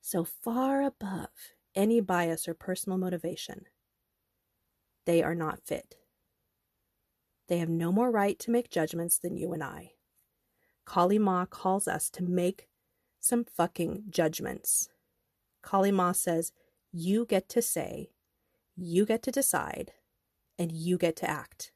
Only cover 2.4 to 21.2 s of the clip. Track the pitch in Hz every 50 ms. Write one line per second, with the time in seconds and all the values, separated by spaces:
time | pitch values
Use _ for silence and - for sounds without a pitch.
2.4 | - - 165 _ - - 185 - - - 185 185 185 185 180 170 - 165 185 -
3.4 | - - - - - _ _ _ _ _ _ _ _ _ _ _ _ _ _ _
4.4 | _ _ _ _ _ _ _ _ _ _ _ _ _ - 170 170 - - 170 170
5.4 | 160 156 - - _ - - 139 - _ - _ _ _ _ _ _ _ _ _
6.4 | _ _ _ _ _ _ _ _ _ _ _ _ _ _ _ _ _ _ _ _
7.4 | _ - 175 170 165 160 165 165 165 170 185 208 240 254 226 214 202 202 - _
8.4 | - - 233 240 240 - - 180 156 156 - 170 170 170 - - - 175 - 170
9.4 | 165 170 170 156 147 131 - - 175 - _ _ _ _ _ _ _ _ _ _
10.4 | _ _ _ _ _ _ _ _ _ - - 180 175 180 202 214 214 196 185 180
11.4 | 180 - - - - 190 190 196 196 - - 160 - - - - 180 175 180 180
12.4 | 175 180 196 - - _ _ _ _ _ _ _ _ _ _ _ - - 240 240
13.4 | 233 - - - 170 175 _ - 170 165 - 196 214 208 165 - 165 156 165 -
14.4 | - - - - - - - - - - _ _ _ _ _ _ _ _ _ _
15.4 | _ _ _ _ - - - 196 190 202 202 190 180 180 180 - - 185 165 165
16.4 | 165 - _ _ _ _ _ _ _ _ - 170 165 185 202 220 240 220 202 185
17.4 | - _ - 240 233 - - 170 147 - - - - - _ _ _ _ _ _
18.4 | _ _ _ _ _ _ _ - 180 170 170 180 208 208 220 226 - - 240 277
19.4 | 269 - - 147 - - - - - - - _ _ _ _ _ _ _ _ _
20.4 | _ _ _ - 175 165 160 160 160 175 180 175 - 170 165 -